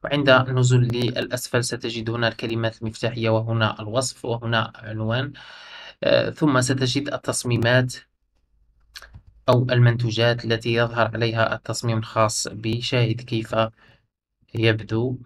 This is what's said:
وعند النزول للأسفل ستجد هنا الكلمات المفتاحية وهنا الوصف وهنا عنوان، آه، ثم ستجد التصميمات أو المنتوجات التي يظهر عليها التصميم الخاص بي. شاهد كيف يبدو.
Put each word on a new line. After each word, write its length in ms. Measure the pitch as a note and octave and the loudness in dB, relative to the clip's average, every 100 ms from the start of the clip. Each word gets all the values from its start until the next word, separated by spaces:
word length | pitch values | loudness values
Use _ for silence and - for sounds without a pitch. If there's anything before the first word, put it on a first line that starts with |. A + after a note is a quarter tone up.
وعند 260 | - C#3+ C3+ | -2 0 6
النزول 540 | C3 B2+ B2+ B2 B2+ A#2+ | 4 4 2 4 4 4
للأسفل 760 | A#2+ A#2+ B2 A#2+ B2 - B2 | 0 -2 -2 -4 -6 -2 -2
ستجد 460 | A#2+ A#2 A#2+ A#2 A2+ | -2 -4 -6 -4 -4
هنا 180 | A#2 A#2 | -2 -2
الكلمات 540 | - A#2 A2+ A2+ - | -2 -4 -2 -4 -4
المفتاحية 480 | A2+ A2 A#2 A#2+ A2+ | -10 -4 -6 -2 0
وهنا 500 | A2 A2+ A2+ A2 - | 0 0 0 0 0
الوصف 440 | G#2+ A#2 C3 - C3 | -4 -2 -2 -6 -6
وهنا 460 | A#2 A#2 A2+ A2 - | -4 0 0 -2 -8
عنوان، 580 | A2 G#2+ A2 A#2 C#3+ - - - - - - - | -10 -6 -2 -2 -4 -10 -20 -20 -20 -18 -20 -4
آه، 260 | D3 B2+ A2 | 2 4 2
ثم 320 | A#2+ D#3 C3 | 0 2 4
ستجد 520 | B2 C3 B2+ C#3 - | 2 0 0 -2 -4
التصميمات 800 | C3 - B2 B2 A#2 A2+ B2+ B2+ - _ _ _ _ _ _ _ _ _ - - - - _ - | -6 -4 -4 0 0 4 4 2 -6 _ _ _ _ _ _ _ _ _ -20 -20 -20 -20 _ 2
أو 140 | B2 B2 | 2 4
المنتوجات 760 | B2 A#2+ A#2 A#2 A2+ A#2 A#2+ A2+ | 4 4 4 -2 2 2 0 -2
التي 280 | A2+ A#2 | -2 0
يظهر 380 | A2+ A#2 A#2+ A2+ | 0 0 0 0
عليها 420 | A2+ A#2 A2+ A2 A2+ | 0 -2 0 0 -2
التصميم 420 | - A2+ A#2 A2+ | -6 -4 -2 -2
الخاص 500 | A2 A2+ G#2+ - - | -2 0 2 0 -6
بي. 340 | G#2+ A2+ A#2 | -6 -4 -2
شاهد 400 | A#2+ B2+ A2+ A2 | 0 0 2 0
كيف 340 | - A2+ A2 A2+ A2+ _ _ _ _ _ _ _ _ A2+ | -4 -6 -2 0 0 _ _ _ _ _ _ _ _ 0
يبدو. 600 | A2+ A2 G2+ A2 B2 B2+ | 2 2 -2 -2 -2 -4